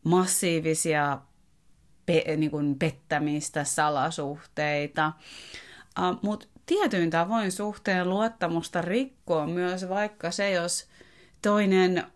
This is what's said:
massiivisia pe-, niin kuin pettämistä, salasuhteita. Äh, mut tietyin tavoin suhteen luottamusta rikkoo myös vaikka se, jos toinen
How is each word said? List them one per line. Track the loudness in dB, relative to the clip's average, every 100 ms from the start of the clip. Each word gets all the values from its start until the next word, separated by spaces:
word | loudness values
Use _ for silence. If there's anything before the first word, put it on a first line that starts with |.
massiivisia | 4 2 4 0 2 0 0 0 0 2 0 -2 -8 _ _ _ _ -20 _ -14 0
pe-, | 2 2 0
niin | 0
kuin | 0 0 0
pettämistä, | -2 -2 _ -2 0 -2 -4 -4
salasuhteita. | -4 0 0 2 -2 -2 -6 -8 -12 -4 -2 0 -2 0 0
Äh, | -2 -16 -20 -18 -18 -18 -20 -14 -4 -2 0
mut | -2 -4 -8 -20 -2
tietyin | 2 2 2 2
tavoin | 2 2 0 0
suhteen | -2 -6 -4 -2 0 2
luottamusta | 0 0 -2 -2 -2 -2 -4
rikkoo | 0 -2 -2 _ -2 0 0
myös | -2 -2 -2 -4
vaikka | -2 -2 -4 -8
se, | -2 0
jos | 0 0 -4 -6 -20 -20 -20 -20 _
toinen | 2 4 4 6 4 2 -4